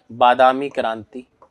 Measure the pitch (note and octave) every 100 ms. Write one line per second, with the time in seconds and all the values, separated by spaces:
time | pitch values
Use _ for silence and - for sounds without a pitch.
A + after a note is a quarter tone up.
0 | _ A#2 B2 B2 C3 C3 C#3+ C#3 A#2 A2+
1 | G#2+ B2+ B2 _ _